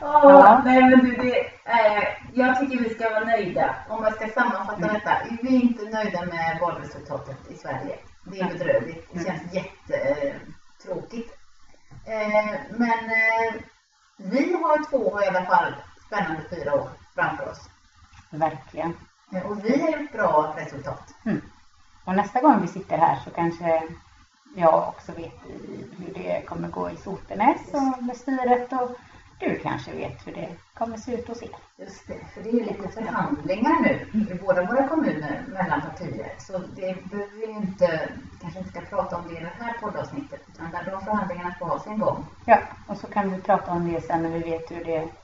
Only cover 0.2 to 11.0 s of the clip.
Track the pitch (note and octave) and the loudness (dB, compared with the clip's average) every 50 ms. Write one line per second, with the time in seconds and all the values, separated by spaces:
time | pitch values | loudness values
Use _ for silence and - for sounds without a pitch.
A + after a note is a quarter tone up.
0.2 | C#4+ C#4 C#4 C#4 C#4 G3+ A3+ B3+ - B3+ B3+ C4 C4 B3+ B3+ B3+ B3+ A#3+ A#3+ - | 12 12 12 12 12 12 12 10 8 6 8 8 10 10 10 10 8 8 2 2
1.2 | B3+ B3 A#3+ - - - - - _ - A3+ A#3 A3 G#3+ G#3+ G#3 F#3+ - - - | 0 0 2 0 0 -2 -8 -18 _ 0 2 6 6 6 4 4 0 -2 -4 -8
2.2 | - B2+ - A#3+ B3+ B3+ C4 B3+ C#4 - B3+ A#3+ A#3 A3 A3 - A3+ A3+ A3 G#3+ | -12 -8 0 2 4 4 4 2 2 0 0 0 -2 -2 -2 -2 -2 0 0 0
3.2 | A3 A3+ A3+ G#3+ G3 F3 - G#3+ - - - - - - A3 A3+ A3 G#3+ G#3+ - | 2 2 2 2 2 0 0 0 0 0 -2 -4 -8 -8 -6 -2 0 -2 -2 -2
4.2 | A3+ G#3+ - G#3+ - A#3 G#3 G3 G3 G#3+ G#3+ F3 E3+ G#3 G#3+ G#3+ - F3 - - | -6 -6 0 0 0 0 0 -2 -4 -6 -6 -4 -2 -2 -2 -2 0 0 -2 -2
5.2 | - A3+ A#3 A3+ A#3 C4 C4 B3+ A#3+ A#3+ A#3 - G#3 A3 A3 A3 G#3+ F#3+ F3+ F3 | -2 -4 -8 -6 0 2 4 6 6 4 2 2 -6 -6 -4 -4 -4 -2 -4 -4
6.2 | F3+ F3 E3+ E3 E3 E3 D#3+ E3 F3+ E3+ D#3+ C#3+ C#3+ - - C#3 B2 - C#3+ C3+ | -6 -4 -4 -2 -2 -2 -2 0 -2 -2 -2 -4 -10 -12 -14 -14 -12 -8 -10 -10
7.2 | B2+ - C3 - - - - F3+ - D#3+ C#3 B2+ C#3+ C#3+ - - - - - - | -8 -10 -14 -16 -16 -18 -18 -16 -10 -8 -8 -8 -6 -8 -10 -10 -12 -20 -20 -20
8.2 | - F3+ F#3 F#3+ F#3 F3 F3 E3+ F3+ E3 - - - E3 E3 E3 - - - F3 | -18 -16 -8 -6 -6 -4 -4 -4 0 2 2 2 0 -2 -10 -14 -16 -12 -8 -8
9.2 | E3 F#3 F3 D#3+ E3+ F3 F3 F#3 F#3+ - - - - - D3+ C#3 C3 C3+ C#3+ D3+ | -6 -4 -6 -6 -8 -6 -6 -6 -6 -8 -14 -20 -10 -6 -4 -2 0 0 -2 0
10.2 | C#3+ C#3 C#3+ C#3 - - D#3+ - - - - - - G3 F#3 E3+ | -2 -6 -6 -8 -14 -18 -20 -20 -20 -20 -20 -20 -12 -10 -10 -10